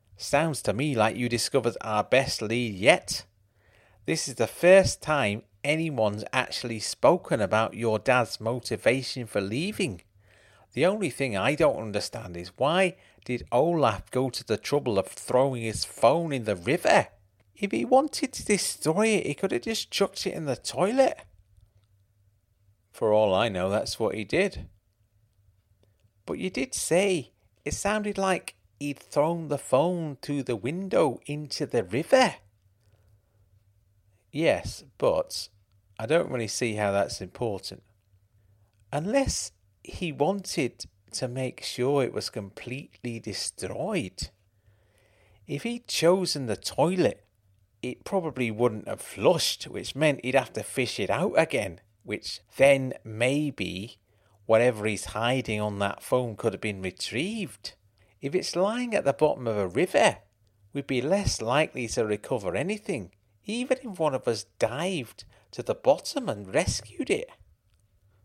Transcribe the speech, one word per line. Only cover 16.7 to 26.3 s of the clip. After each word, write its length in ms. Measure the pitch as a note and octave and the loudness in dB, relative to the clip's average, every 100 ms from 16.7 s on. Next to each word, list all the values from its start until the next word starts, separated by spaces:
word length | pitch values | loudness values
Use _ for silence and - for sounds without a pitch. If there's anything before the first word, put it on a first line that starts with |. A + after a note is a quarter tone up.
| D#3+ - F#3+ - _ _ _ _ - | 0 2 2 0 _ _ _ _ -8
If 160 | G3+ | -4
he 140 | A3+ A#3+ | -2 4
wanted 480 | C4 D4 - B3+ | 4 4 -2 -6
to 120 | - - | -8 0
destroy 640 | G#3 - - - E3 A3 | 0 0 -4 -2 2 2
it, 200 | G#3 - | 2 0
he 80 | D3 | -2
could 160 | F#3+ | -2
have 100 | F4+ | -2
just 300 | A#3 A3 - | -2 -6 -4
chucked 340 | - G3 - - | -2 -2 0 -6
it 80 | |
in 120 | - D3+ | -4 -4
the 100 | B2 | -4
toilet." 640 | - - F#3 B3+ C4 - - _ _ _ _ _ _ _ _ _ _ _ _ _ _ _ _ | -6 -2 0 4 2 2 -14 _ _ _ _ _ _ _ _ _ _ _ _ _ _ _ _
For 220 | - A2+ | -2 2
all 220 | G#2+ G#2+ F#2 | 4 6 4
I 140 | A#2 | 2
know, 200 | F#2 F#2 | 0 0
that's 300 | G#2 - - | 0 -2 -2
what 160 | A2 A2 | -2 -2
he 80 | |
did. 440 | G#2+ D#3 F#3+ - - _ _ _ _ _ _ _ _ _ _ _ _ _ _ _ | -2 0 0 -4 -14 _ _ _ _ _ _ _ _ _ _ _ _ _ _ _
"But 140 | - | -8